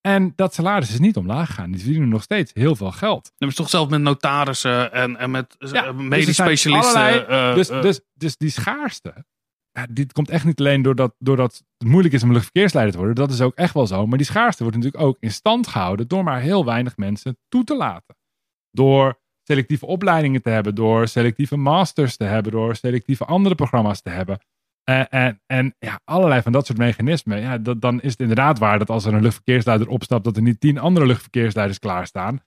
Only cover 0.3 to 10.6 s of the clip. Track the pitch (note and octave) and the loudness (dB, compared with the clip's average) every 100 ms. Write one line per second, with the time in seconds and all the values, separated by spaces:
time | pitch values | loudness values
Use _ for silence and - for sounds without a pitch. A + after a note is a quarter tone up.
0.3 | - F#3+ - E3+ G3+ B2 A2+ F3+ G#3+ F2+ | 0 -2 0 -2 0 -2 2 2 2 -2
1.3 | A#2+ E3 - F2 F#2 G2+ D#3 C3 A2 - | -4 -4 -6 -8 -6 -2 0 2 0 -2
2.3 | G#3+ E3+ - C3+ C#3 G2 F2+ G#3 F#3 - | -4 -4 0 0 2 -4 -4 -4 -4 -8
3.3 | _ C#3 C3+ E3 F3+ D3+ D3+ D3 C#3 D3 | _ -6 -4 -2 0 2 0 0 0 0
4.3 | C#3+ C#3 B2+ C3+ B2 B2 A#2+ B2+ A#2 B2+ | 0 -2 -2 -2 0 0 -2 -4 -4 -6
5.3 | C3 C3 _ C3+ C#3+ C3+ C3 C3+ C#3+ D#3 | -6 -8 _ -6 -4 -4 -6 -2 0 2
6.3 | E3 F3+ D3+ D#3 D3 B3 A#3 G#3+ A#3 A3+ | 2 2 2 2 2 4 4 4 2 0
7.3 | C3 B2+ B2 F#3 C3 F3+ F#3+ _ _ D#3 | 0 2 2 0 0 0 -2 _ _ -8
8.3 | - D3+ C3 A#2+ C4 D4 - - - - | -4 -4 -4 -6 -4 -6 -8 -16 -18 -20
9.3 | _ _ _ _ - B2 A#2 C#3 - D3 | _ _ _ _ -14 -10 -6 -6 -4 -2
10.3 | E3 D3 D3+ | 0 -2 0